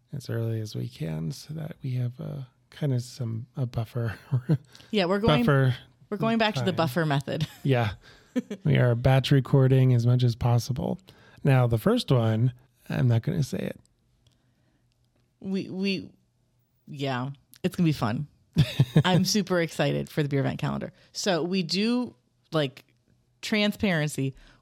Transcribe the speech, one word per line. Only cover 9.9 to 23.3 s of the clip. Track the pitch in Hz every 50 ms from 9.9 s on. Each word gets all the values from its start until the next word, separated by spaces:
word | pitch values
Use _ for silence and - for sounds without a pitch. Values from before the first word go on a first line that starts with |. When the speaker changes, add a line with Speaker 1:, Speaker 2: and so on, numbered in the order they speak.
| 127
Speaker 1:
as | 120 117
much | 120 123 127 127
as | 120 113
possible. | 120 - 120 120 120 - - 123 143 - - - - _ - - - - - - - -
Now, | 143 135 127 123 117
the | 117 110
first | - 190 233 247 - -
one, | 139 123 113 110 110 110 120 131 - - _ _ _ _ _ -
I'm | - - 135 123
not | 117 113 -
gonna | 147 - 165 139
say | - - -
it. | - - - - _ _ _ _ _ _ _ _ _ _ _ _ _ _ _ _ _ _ _ _ _ _ _ _ _ _ _ _ _ _ _ _
Speaker 2:
We, | - 190 190 190 - -
we, | 165 185 196 196 190 - 92 - - _ _ _ _ _ _ _ _ _ _ _ _ _ _ -
yeah, | 151 135 139 135 131 123 127 135 139 - _ _ - - -
it's | 180 -
gonna | - 175 160
be | 143
fun. | - - 107 113 151 147 - _ _ _ _ _ 170 135
<laughs> | - - - 131 - - 160 -
I'm | 180 185 165 190
super | 190 214 214 190 - 185 175
excited | 165 156 - - 151 143 143 143 143 -
for | - - 151
the | 139
beer | 143 139
event | 135 131 - -
calendar. | - 143 139 139 127 - - _ _ _
So | - - - 214 180 160 147
we | 175 190 190 175
do, | 147 143 190 208 226 240 247 247 - - _ _ _ _ _ _ _
like, | - 160 147 131 - - - _ _ _ _ _ _ _ _ _